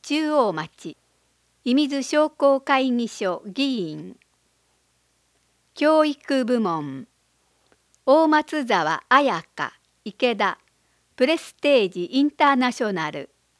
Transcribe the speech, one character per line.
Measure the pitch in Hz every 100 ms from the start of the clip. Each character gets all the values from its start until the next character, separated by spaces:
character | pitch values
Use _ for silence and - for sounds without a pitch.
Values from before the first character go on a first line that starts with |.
中 | - 294 311
央 | 302 220
町、 | 160 156 _ 170 - _ _ _ _ _ _
射 | - 262 285
水 | 277
商 | 262 302 302
工 | - 277 269
会 | 269 269 262
議 | 240 233
所 | - 196 175 208
議 | 185 277 247 165
員。 | 151 180 - _ _ _ _ _ _ _ _ _ _ _ _ _ _ _ -
教 | 294 311
育 | 311 277 - 269
部 | 240 247
門。 | 202 165 147 135 - _ _ _ _ _ _ _ _ _ -
大 | 302 320
松 | 302 302 302 247
沢 | 196 156 160 -
彩 | 262 277 170 - -
香、 | 139 - _ _
池 | 214 - 247 214
田、 | 196 - _ _ _ _ _ -
プ | 254
レ | 330
ス | - -
テ | 294 269 190
ー |
ジ | 185 175
イ | 262
ン | 294
タ | - 285
ー | 269
ナ | 254
シ | - 226
ョ |
ナ | 190 156
ル、 | 151 - _ _